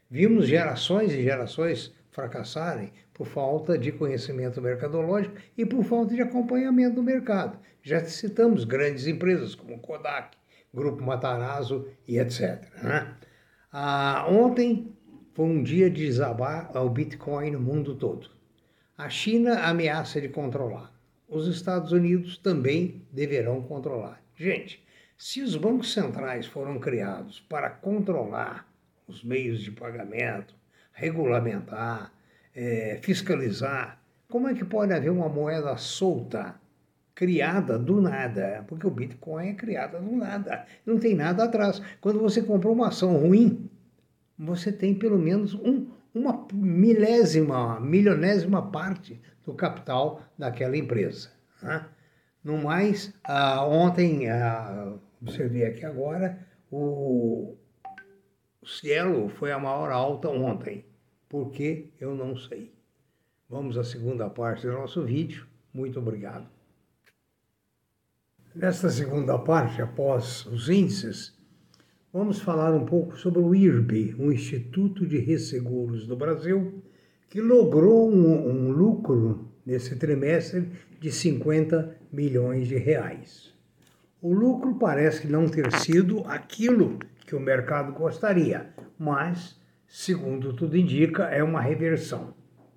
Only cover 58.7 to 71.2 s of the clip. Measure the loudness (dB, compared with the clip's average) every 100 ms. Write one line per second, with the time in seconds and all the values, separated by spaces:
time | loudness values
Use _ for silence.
58.7 | -10 0 2 2 0 -2 -6 -6 -4 -4
59.7 | -4 -2 0 -2 -2 -4 -2 -2 -4 -8
60.7 | -12 -16 _ _ _ _ -8 -6 -6 -4
61.7 | -6 -10 _ -10 -8 -8 -10 -12 -16 -16
62.7 | _ _ _ _ _ _ _ _ -10 -6
63.7 | -4 -6 -6 -6 -4 -6 -4 -6 -4 -6
64.7 | -6 -6 -6 -2 -2 -4 -8 -18 _ _
65.7 | -10 -8 -6 -6 -6 -10 -14 -16 _ _
66.7 | _ _ _ _ _ _ _ _ _ _
67.7 | _ _ _ _ _ _ _ _ -4 -2
68.7 | 0 0 0 -2 -2 0 0 2 2 2
69.7 | -2 -6 -2 0 0 -2 -10 -8 -6 2
70.7 | 4 4 0 -8 -10